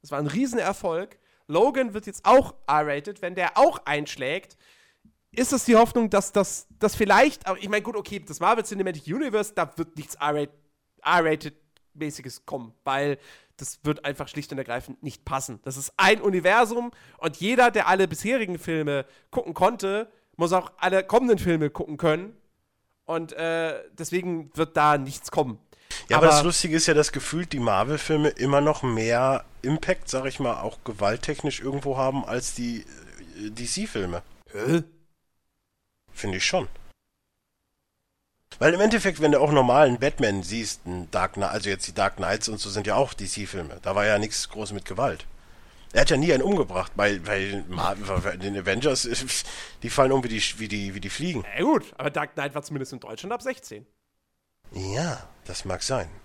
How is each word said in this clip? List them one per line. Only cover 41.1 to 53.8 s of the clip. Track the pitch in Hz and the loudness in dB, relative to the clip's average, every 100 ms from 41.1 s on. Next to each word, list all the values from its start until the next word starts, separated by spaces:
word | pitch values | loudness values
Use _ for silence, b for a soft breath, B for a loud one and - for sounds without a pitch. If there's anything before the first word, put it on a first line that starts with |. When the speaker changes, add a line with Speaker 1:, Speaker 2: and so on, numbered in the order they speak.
Speaker 2:
Dark | - 92 | -2 -2
Knight, | - 98 | -2 -4
also | 107 98 | -2 -4
jetzt | 95 - | -4 -6
die | |
Dark | - 98 - | -2 -2 0
Knights | 92 107 - | -2 -2 -4
und | 107 | -6
so | 101 | -6
sind | 98 101 | -4 0
ja | |
auch | 104 135 | 2 0
D-C-Filme. | - 98 - 98 98 78 - | -2 -8 -8 -8 -8 -10 -8
Da | - | -2
war | 95 104 | 0 2
ja | 104 | 2
nichts | 107 - - | 0 -4 -6
groß | 104 104 | -8 -8
mit | 101 95 | -8 -8
Gewalt. | 95 131 80 - b b b b b b | -2 -2 -4 -12 b b b b b b
Er | 110 | 2
hat | - | 4
ja | 143 | 4
nie | 165 | 4
einen | 135 | 4
umgebracht, | 160 196 113 92 92 - | 4 2 0 -2 -4 0
weil, | 101 101 85 | 0 0 -2
weil | 101 98 101 87 | -2 -2 -6 -6
Mar-, | 90 80 101 98 95 | -4 -2 -4 -2 -2
weil | 92 92 | -2 -4
den | 98 101 | -6 -4
Avengers, | 92 98 147 127 | -2 0 0 0
äh, | 123 117 127 - B B B B | -2 -4 -4 -6 B B B B
die | 120 | -6
fallen | - 131 | 2 4
um | 135 | 4
wie | 123 | 0
die, | 110 - 110 | -2 -4 -4
wie | 107 | -6
die, | 104 101 | -4 -6
wie | 98 | -8
die | 95 | -10
Fliegen. | - 165 143 95 104 | -6 -6 -6 -6 -2
Speaker 1:
Ja | |
gut, | 214 277 - - | 2 2 0 -8
aber | 143 | -6
Dark | 147 151 | -4 -6
Knight | - 139 | -6 -6
war | 147 | -6
zumindest | 143 147 131 | -8 -10 -8
in | 127 | -12
Deutschland | - 110 185 | -14 -14 -8
ab | 233 | -8
sechzehn. | 262 254 - 104 | -6 -10 -12 -18